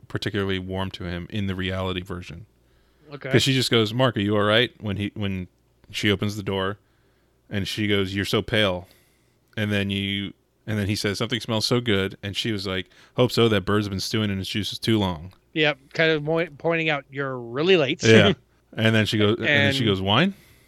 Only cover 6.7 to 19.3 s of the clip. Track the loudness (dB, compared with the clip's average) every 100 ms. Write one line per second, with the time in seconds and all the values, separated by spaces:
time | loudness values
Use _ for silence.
6.7 | -6 _ _ _ _ _ _ _ -6 -4
7.7 | -2 0 0 0 -2 -2 -2 0 0 0
8.7 | -2 -8 _ _ _ _ _ _ -6 -2
9.7 | -2 -2 -2 -2 -4 -6 -12 _ _ -6
10.7 | -4 -2 -2 -2 -2 -4 -4 -4 -2 0
11.7 | 0 2 0 -2 -6 -8 -4 -4 -4 -4
12.7 | -6 -8 _ -6 0 2 4 4 4 2
13.7 | 0 0 -4 -4 -2 -2 -2 -4 -4 -6
14.7 | -4 0 2 0 -2 -10 -20 _ 0 0
15.7 | 0 _ 0 0 0 -2 -2 -4 -4 -2
16.7 | -2 -2 -4 -6 -8 -6 -8 -6 -2 2
17.7 | 4 2 2 6 8 6 2 _ _ _
18.7 | 0 2 4 2 2 2